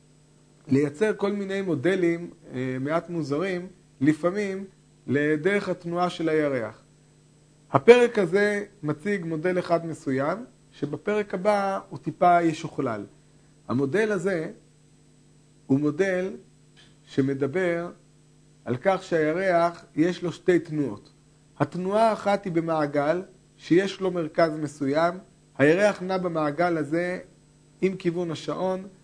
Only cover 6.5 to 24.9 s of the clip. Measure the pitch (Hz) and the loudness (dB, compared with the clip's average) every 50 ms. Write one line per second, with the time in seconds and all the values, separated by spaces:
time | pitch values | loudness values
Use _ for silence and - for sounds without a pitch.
6.5 | 139 127 113 107 107 - - _ _ _ _ _ _ _ _ _ _ _ _ _ | 0 -2 -4 -6 -10 -16 -20 _ _ _ _ _ _ _ _ _ _ _ _ _
7.5 | _ _ _ _ - 135 - - 240 247 240 233 233 214 196 165 170 202 208 208 | _ _ _ _ -2 2 8 8 8 10 8 4 2 0 0 2 2 2 2 2
8.5 | 208 202 202 - - - - 147 147 147 - 208 208 196 170 165 165 156 156 180 | 0 -2 -6 -10 -14 -10 -6 -6 -6 -4 -2 -4 -2 -2 -2 -4 -6 -2 -2 0
9.5 | 180 180 170 - 170 165 165 165 151 - - 143 131 131 135 151 175 214 247 - | 0 0 0 0 0 0 0 -4 -10 -8 -4 -2 -2 0 0 -2 -2 -4 -8 -16
10.5 | _ _ _ _ _ - - 143 151 160 - - 208 214 208 208 - 190 180 214 | _ _ _ _ _ -8 -8 -6 -6 -6 -4 -2 -2 -2 -2 -4 -6 -2 0 2
11.5 | 208 202 196 196 190 196 - - - 135 - 160 147 - 185 175 175 175 175 165 | 2 2 0 -2 -2 -4 -6 -10 -16 -10 -10 -10 -2 2 4 6 6 6 4 2
12.5 | 156 156 - 147 - - 139 123 113 104 101 - - _ _ _ _ _ _ _ | 0 -2 -8 -10 -6 -4 -4 -4 -4 -6 -8 -12 -16 _ _ _ _ _ _ _
13.5 | _ _ _ - 117 127 139 135 139 196 226 214 208 190 165 196 190 170 156 180 | _ _ _ -4 -2 0 0 0 2 0 0 0 0 -2 -2 -2 -2 -2 -6 -8
14.5 | 214 - _ _ _ _ _ _ _ _ _ _ _ _ _ _ _ _ _ _ | -10 -16 _ _ _ _ _ _ _ _ _ _ _ _ _ _ _ _ _ _
15.5 | _ _ _ - 135 139 147 147 147 143 196 196 185 180 180 190 220 - - _ | _ _ _ 0 0 2 2 0 0 0 0 0 0 -2 -2 -4 -8 -12 -18 _
16.5 | _ _ _ _ _ - - - - _ _ - - - 135 135 139 135 143 131 | _ _ _ _ _ -20 -20 -20 -20 _ _ -8 -2 0 0 0 0 -2 -4 -2
17.5 | 131 185 190 175 170 170 170 175 - - _ _ _ _ _ _ _ _ _ _ | -2 -2 -2 0 -2 -4 -6 -10 -14 -18 _ _ _ _ _ _ _ _ _ _
18.5 | _ _ _ 113 120 127 - 196 190 185 185 - 175 165 156 151 156 175 190 190 | _ _ _ -6 -6 0 2 2 2 2 0 -2 0 0 2 2 0 0 0 2
19.5 | 175 170 170 170 170 - - - _ 143 156 175 175 - 175 170 151 - - - | 4 4 2 2 0 -4 -18 -10 _ 0 0 0 0 -2 -6 -6 -6 -2 2 2
20.5 | 180 165 160 - 156 151 147 123 101 107 - - _ _ _ _ _ _ _ _ | 2 2 2 0 -4 -4 -2 -4 -4 -10 -16 -20 _ _ _ _ _ _ _ _
21.5 | _ - 147 - - 170 180 185 196 214 226 226 208 - - 202 202 196 202 196 | _ -2 -2 -2 -2 -6 -4 0 2 4 4 4 2 0 0 0 0 0 -2 -2
22.5 | 165 165 160 165 160 156 151 143 143 147 143 147 160 180 190 - - - _ _ | -2 -2 0 0 0 0 0 0 0 0 0 0 0 -2 -4 -10 -18 -20 _ _
23.5 | _ _ - - 156 175 196 196 - - 190 185 180 175 165 151 - - 170 165 | _ _ 0 4 4 4 4 2 -4 -4 -4 -2 -2 -2 -4 -2 2 2 2 2
24.5 | 156 156 151 143 - - 147 135 | 2 -2 -6 -6 -6 -4 -2 0